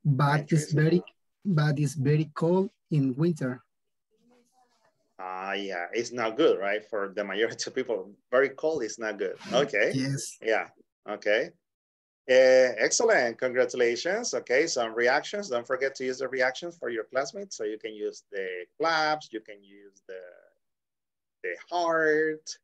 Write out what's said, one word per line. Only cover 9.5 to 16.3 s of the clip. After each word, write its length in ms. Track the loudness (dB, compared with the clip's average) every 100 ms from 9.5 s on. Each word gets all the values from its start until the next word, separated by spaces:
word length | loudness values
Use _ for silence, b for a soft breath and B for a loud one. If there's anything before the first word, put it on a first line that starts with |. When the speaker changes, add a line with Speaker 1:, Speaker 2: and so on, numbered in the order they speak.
Speaker 2:
Okay. 400 | 0 2 2 2
Speaker 1:
Yes. 420 | 2 -2 -4 -8 -6
Speaker 2:
Yeah, 260 | -2 0 -2 _ _ _ -12
okay. 420 | -4 0 0 0 _ _ _ _ _ _ _ 4
Eh, 460 | 8 10 8 6 2
excellent, 640 | 0 2 4 4 2 -2
congratulations. 960 | -2 2 0 4 2 2 -2 -2 -4
Okay, 320 | -6 0 0 2
some 260 | 0 -2
reactions. 540 | 2 2 2 -2 -8 -4
Don't 180 | -4 -4
forget 280 | -2 -2
to 100 | -2
use 140 | -6 -4
the 100 |
reactions 480 | -6